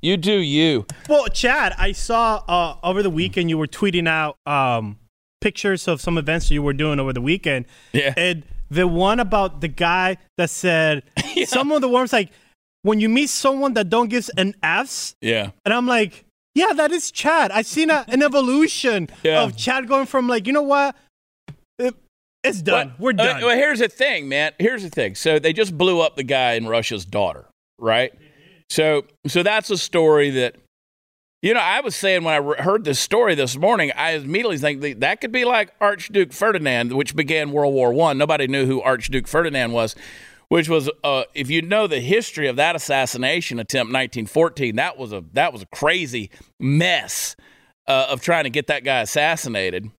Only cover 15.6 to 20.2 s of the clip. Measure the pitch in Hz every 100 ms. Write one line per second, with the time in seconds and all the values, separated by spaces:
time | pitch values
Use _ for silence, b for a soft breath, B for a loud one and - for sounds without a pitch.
15.6 | - 233 247 240 214 - _ _ _ -
16.6 | 370 311 302 339 - - 285 320 233 196
17.6 | 226 285 320 302 233 247 294 277 254 269
18.6 | 320 - 269 214 160 - - 156 147 110
19.6 | 247 262 247 269 269 269